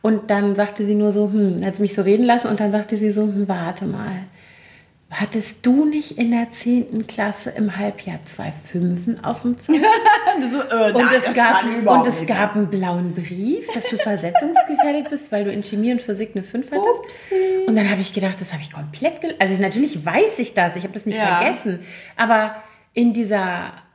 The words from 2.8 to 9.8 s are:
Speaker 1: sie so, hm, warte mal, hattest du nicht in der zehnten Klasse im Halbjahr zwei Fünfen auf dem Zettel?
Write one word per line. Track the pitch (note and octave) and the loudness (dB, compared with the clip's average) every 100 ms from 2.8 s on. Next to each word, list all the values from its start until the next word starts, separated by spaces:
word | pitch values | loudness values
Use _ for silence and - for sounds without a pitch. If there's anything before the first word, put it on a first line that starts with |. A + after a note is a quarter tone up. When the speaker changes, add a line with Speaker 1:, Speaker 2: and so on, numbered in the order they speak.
| G#3 G#3+ | -2 0
Speaker 1:
sie | G#3+ | 0
so, | G#3 | 2
hm, | G#3+ G3 G3 | 0 0 -2
warte | F#3 E3+ F#3 G3 | -2 -4 -6 -6
mal, | G3 G#3+ F#3 F#3+ - - - - - _ _ _ | -6 -6 -8 -12 -20 -20 -20 -20 -20 _ _ _
hattest | - G#3 A3+ G#3+ - B3 | -6 -4 -4 -6 -2 2
du | C4 D4+ | 4 4
nicht | D4+ D4+ - | 0 -6 -2
in | A#3 | 0
der | A#3 A#3 | 0 -2
zehnten | - A#3+ B3 A#3 A3 G#3+ | -4 0 0 0 -6 -6
Klasse | - G#3 G#3 - - | -4 -4 -4 -10 -2
im | G#3+ F#3 | -2 -2
Halbjahr | G#3 G3+ - D#3+ - | -6 -6 -10 -12 -12
zwei | - D3+ | -12 -10
Fünfen | D3+ - F3+ F3 F3 F3+ A#3 | -10 -8 -2 -2 -2 -4 -4
auf | - A#3+ | -6 -4
dem | A#3+ A#3+ | -4 -4
Zettel? | - D4+ | 2 4